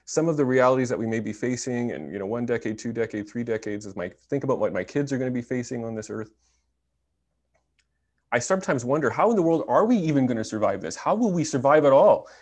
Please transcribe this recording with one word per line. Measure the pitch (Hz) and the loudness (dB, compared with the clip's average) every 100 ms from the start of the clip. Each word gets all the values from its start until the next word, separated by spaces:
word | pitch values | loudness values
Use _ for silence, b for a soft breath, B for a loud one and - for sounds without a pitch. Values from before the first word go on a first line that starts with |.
| b | b
some | - 165 | -2 0
of | 151 | 2
the | 131 | 2
realities | 127 127 131 123 | 4 6 4 0
that | 98 | -2
we | 113 | -2
may | 113 | -4
be | 107 | -4
facing, | 107 120 123 131 120 120 | -6 -4 -4 -4 -4 -4
and, | 73 76 | -6 -8
you | 98 | -8
know, | 98 | -6
one | 117 120 | -4 -2
decade, | 117 113 107 | -2 -4 -6
two | 117 | -6
decades, | 113 113 107 104 | -4 -4 -6 -8
three | 120 | -8
decades, | 117 110 107 104 | -4 -4 -4 -8
as | 104 95 | -8 -8
my, | 90 - - | -10 -10 -6
think | 139 | -4
about | 135 120 | -2 0
what | 101 | 0
my | 90 | -2
kids | 92 143 143 | -4 -4 -2
are | 131 | -2
gonna | 127 | -4
be | 123 | -4
facing | 117 127 120 120 | -4 -6 -6 -8
on | 113 | -8
this | 113 107 | -8 -8
earth, | 107 110 _ _ _ _ _ _ _ _ _ _ _ _ _ _ _ _ _ _ _ - | -10 -12 _ _ _ _ _ _ _ _ _ _ _ _ _ _ _ _ _ _ _ -4
I | 120 | -2
sometimes | - 190 190 139 | 0 -2 0 -2
wonder, | 120 147 123 | 0 0 0
how | 113 202 | 2 2
in | 220 | 4
the | |
world | 165 165 - | 2 2 2
are | 127 214 | 2 4
we | 240 | 2
even | 160 143 127 | 2 2 2
gonna | 113 | 0
survive | 110 110 101 98 | -4 0 0 0
this? | 82 - | -6 -6
How | - | -2
will | 208 233 | 0 2
we | 175 | 0
survive | 147 135 135 156 | 0 0 4 6
at | 143 | 6
all? | 135 196 98 - B | 8 8 4 0 B